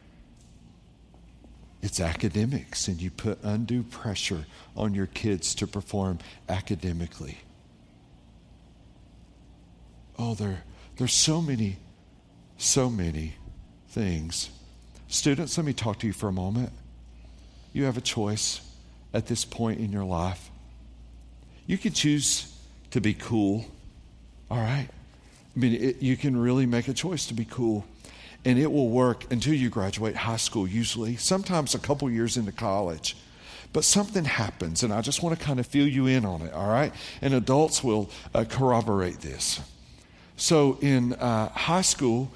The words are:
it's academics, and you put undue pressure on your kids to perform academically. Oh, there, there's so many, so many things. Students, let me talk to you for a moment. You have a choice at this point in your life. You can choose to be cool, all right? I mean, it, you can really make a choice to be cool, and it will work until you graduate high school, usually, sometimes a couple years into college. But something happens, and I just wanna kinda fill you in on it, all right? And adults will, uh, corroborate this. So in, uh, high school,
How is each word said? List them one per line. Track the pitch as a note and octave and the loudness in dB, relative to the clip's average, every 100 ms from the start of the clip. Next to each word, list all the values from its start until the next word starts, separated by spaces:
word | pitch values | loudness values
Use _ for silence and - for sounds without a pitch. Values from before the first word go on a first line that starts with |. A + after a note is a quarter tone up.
| - - - - - - - - - - - - - - - - - - | -20 -20 -20 -20 -20 -20 -20 -20 -20 -20 -20 -20 -20 -20 -20 -20 -20 -8
it's | G2 - | -4 -2
academics, | E2 E2 G#2+ G#2 A#2 C3+ - - - | -2 0 0 0 0 -2 -6 -6 -4
and | E2+ | -4
you | F2+ | -4
put | - A2 G2 | -4 -4 -4
undue | G#2 G#2+ A2+ B2 | -2 -2 0 -2
pressure | A#2 - A2+ F#2+ - E2+ D2+ - - G#2+ | -4 -8 -6 -4 -4 -4 -8 -16 -12 -4
on | G#2+ | -2
your | G2 F#2+ | 0 -2
kids | - A2 F#2+ - - | -2 0 0 -2 -4
to | G2 | -4
perform | G2+ - G#2 F#2+ E2+ - - - | -4 -4 -2 0 -2 -8 -14 -6
academically. | F#2+ - F#2 F#2 E2+ F2 - C#2 - - - - - - - - - - - - - - - - - - - - - - - - - - - - - | -6 -4 -4 -4 -4 -6 -10 -14 -14 -20 -20 -20 -20 -20 -20 -20 -20 -20 -20 -20 -20 -20 -20 -20 -20 -20 -20 -20 -20 -20 -20 -20 -20 -20 -20 -16 -6
Oh, | A#2 | -4
there, | G#2+ G#2 F#2 - - - - | -2 -2 -4 -10 -20 -12 -4
there's | B2 | 0
so | - - D#3 | 2 2 2
many, | D#3+ B2+ G#2 F#2 - - - - - - - - | 0 0 -2 -4 -12 -20 -20 -20 -20 -20 -20 -4
so | - C#3 B2+ | 0 2 2
many | A2 E2+ D2+ D#2+ - - - - - - | 2 -2 -2 -6 -10 -16 -18 -20 -20 -8
things. | A#2+ G2+ E2 D#2+ - - - - - - - - | -2 -2 -2 -4 -6 -8 -12 -20 -20 -20 -20 -6
Students, | - - C#3 D#3 - | 0 2 2 0 -2
let | D3+ | 0
me | |
talk | B2 A2+ G#2 | 0 -2 -2
to | A2+ | -2
you | |
for | F#2 G#2+ | -2 -2
a | |
moment. | F#2 F#2 A2+ B2 - - - - - - - - - - | 0 0 0 -2 -6 -18 -20 -20 -20 -20 -20 -20 -20 -8
You | - | -2
have | C#3 B2 | -2 -2
a | |
choice | B2+ - G#2 G#2+ - - - - - - - | -2 -2 -2 0 -2 -6 -12 -20 -20 -20 -6
at | A#2 - | -4 -2
this | A#2 | -4
point | - - A2+ F#2 | -4 -2 -2 -2
in | A2 | -2
your | G2+ | -2
life. | F#2+ E2+ F2+ F2+ - - - - - - - - - - - - - | -2 0 -2 -4 -10 -20 -20 -20 -20 -20 -20 -20 -20 -20 -20 -12 -4
You | F#3+ | -2
can | A3 | 0
choose | - D3+ D3 C3 - - - - - - | 2 4 4 2 0 -4 -14 -20 -20 -4
to | C3 | 0
be | G#2 | 2
cool, | G2+ - A2 G2+ G#2 - - - - - - - - - | 0 0 2 2 0 -4 -14 -20 -20 -20 -20 -20 -18 -6
all | A#2+ | -2
right? | A2+ C#3 E3 - - - - - - | 0 -2 -4 -10 -20 -20 -20 -20 -10
I | B2 | 0
mean, | A#2+ | 2
it, | A#2 C3 A#2+ | 2 0 0
you | C3 B2+ | 0 2
can | D3 | 2
really | B2 A#2+ B2+ | 2 4 4
make | B2+ A#2+ A#2+ | 4 2 0
a | |
choice | A#2 E3 D3+ - | -2 -4 -4 -4
to | |
be | A2+ | -4
cool, | A2+ - A#2 G#2+ - - - - - - | -4 0 0 0 -4 -14 -20 -20 -20 -2
and | B2+ B2 | 2 4
it | D3+ | 4
will | C#3+ A#2+ | 2 4
work | A#2+ B2+ A#2 - | 4 4 2 -2
until | A#2+ A#2+ | 0 2
you | D3+ B2 | 2 2
graduate | A2+ F#2+ G#2 A2 - | 0 -2 -2 -4 -2
high | A2+ A2+ | -2 -2
school, | - A2+ F#2 | -2 0 0
usually, | G#2+ A2+ A#2 A2+ A#2+ | 0 -2 -2 -4 -2
sometimes | - F#3+ F#3+ F3 C#3 | 0 0 0 0 0
a | B2+ | -2
couple | - C#3+ C#3 | 0 0 0
years | A2+ A2+ B2 | 0 0 0
into | G#2 | -2
college. | - A2+ G2 F#2 D#2+ - - - - - - - | -2 0 0 0 -2 -6 -8 -14 -20 -20 -18 -4
But | D#3 | 2
something | - G3+ G#3 G3 | 4 4 2 0
happens, | C#3+ - G2 - E2+ E2 | 0 0 -2 -4 -4 0
and | A#2+ | 0
I | G#2 | 0
just | A#2 C#3+ | 0 -2
wanna | E3+ E3 | 0 -2
kinda | D3 C3 | 0 -2
fill | A#2 C#3+ C#3+ | 0 2 4
you | C3+ C3 | 4 4
in | C3 | 4
on | G#2 E2+ | 2 -2
it, | D#2+ | -6
all | D#2 G2+ | -2 2
right? | A#2 D3+ - - - | 2 2 -2 -12 -4
And | C3+ | 2
adults | C3 A2+ C3+ D#3 - | 2 4 4 4 2
will, | B2+ G#2+ F#2+ - - | 2 2 0 -8 -2
uh, | - A2+ | -2 0
corroborate | - C3 A#2 A2+ G2 F2+ - | 2 4 4 4 2 0 -4
this. | D2+ C2 - - - - - - - - - - | -10 -6 -4 -4 -8 -18 -20 -20 -20 -20 -18 -4
So | - D#3+ C#3+ C3 | 4 6 6 4
in, | C#3+ C3 B2 | 4 4 4
uh, | B2 B2 A2 A2 | 2 2 2 0
high | - - F3 | -2 2 2
school, | F3+ - C3 A#2 C3 | 2 2 2 2 0